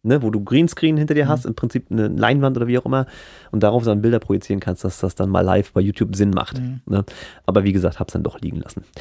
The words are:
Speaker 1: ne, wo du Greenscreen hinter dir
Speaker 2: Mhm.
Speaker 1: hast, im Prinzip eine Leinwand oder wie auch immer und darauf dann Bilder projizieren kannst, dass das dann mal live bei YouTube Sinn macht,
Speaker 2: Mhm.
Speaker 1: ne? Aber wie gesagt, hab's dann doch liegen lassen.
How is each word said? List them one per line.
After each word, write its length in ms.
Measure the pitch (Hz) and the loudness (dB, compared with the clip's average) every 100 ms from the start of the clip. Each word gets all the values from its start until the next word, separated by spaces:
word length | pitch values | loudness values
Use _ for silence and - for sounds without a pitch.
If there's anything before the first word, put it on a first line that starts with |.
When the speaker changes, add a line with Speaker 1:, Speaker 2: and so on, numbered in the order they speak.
Speaker 1:
ne, 200 | 110 143 | 2 2
wo 80 | 113 | 2
du 120 | 107 | -2
Greenscreen 540 | 101 131 170 - 160 156 | 0 2 2 2 0 2
hinter 160 | 151 | 2
dir 120 | 147 143 | 0 2
Speaker 2:
Mhm. 40 | |
Speaker 1:
hast, 160 | 147 - | 0 -2
im 80 | 117 | -6
Prinzip 300 | 123 127 - | -4 -4 -4
eine 160 | 110 107 | -2 0
Leinwand 500 | 90 110 143 135 127 | 0 2 2 2 0
oder 80 | 120 | 0
wie 120 | 123 | 0
auch 60 | 123 | 0
immer 200 | 131 131 - - - - | -2 -2 -10 -20 -20 -6
und 100 | 107 | 2
darauf 220 | 104 120 | 2 4
dann 180 | 117 104 | 2 2
Bilder 180 | 113 117 | 2 2
projizieren 400 | - 98 - 101 | 0 -2 0 -4
kannst, 240 | - 90 | -2 -4
dass 160 | 98 - | -6 -4
das 140 | 95 | -6
dann 160 | - 98 | -2 0
mal 120 | 92 | 2
live 300 | 92 95 101 | 2 2 2
bei 100 | - | 0
YouTube 340 | 98 - 107 98 | 0 0 -4 2
Sinn 160 | 101 | 2
macht, 280 | 92 - 131 | 2 -4 -6
Speaker 2:
Mhm. 220 | 127 127 - | -8 -8 -4
Speaker 1:
ne? 180 | 98 104 - - - - | -4 -4 -10 -20 -6 0
Aber 180 | 98 | 2
wie 100 | 98 | 4
gesagt, 260 | 95 90 - | 2 0 -2
hab's 140 | - | -6
dann 100 | 85 | -4
doch 180 | - - | -6 -6
liegen 160 | - 78 | -10 -8
lassen. 260 | - - - - | -10 -14 -16 -20